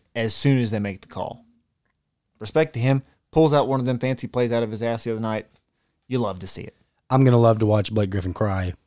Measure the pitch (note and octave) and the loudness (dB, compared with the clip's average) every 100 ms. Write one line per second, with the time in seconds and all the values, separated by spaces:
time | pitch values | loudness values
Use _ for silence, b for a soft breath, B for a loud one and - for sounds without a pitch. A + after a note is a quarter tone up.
0 | _ A#2+ A2+ - C#3+ C3+ A2+ G#2+ G#2 F#2+ | _ -6 -4 0 2 2 0 -2 -6 -8
1 | - - - - _ _ _ _ _ _ | -12 -10 -10 -12 _ _ _ _ _ _
2 | _ _ _ _ A2 D#3 D#3 A#2 B2+ C3+ | _ _ _ _ -4 -2 0 0 0 0
3 | - _ _ D#3+ D#3+ C#3+ B2 C3+ B2+ B2 | -2 _ _ 2 4 4 2 0 -2 -2
4 | B2+ B2+ B2+ B2 A#2+ A#2 A2+ G#2+ A#2 A#2 | -4 -4 -4 -2 0 0 -2 -4 -4 -4
5 | A#2+ A2 A2+ A2 - _ _ _ _ _ | -4 -4 -4 -6 -8 _ _ _ _ _
6 | - B2+ G#2+ F#2 F#2+ - - - _ _ | -6 -4 -2 -6 -10 -10 -12 -18 _ _
7 | - C3 C3 A#2+ A#2 A2 G#2+ G#2+ G2 G#2+ | 0 4 6 6 6 4 2 2 2 -2
8 | G2 G2 F#2 F2 G#2 F#2+ F#2 - | 0 -2 -4 -4 -2 -2 -4 -8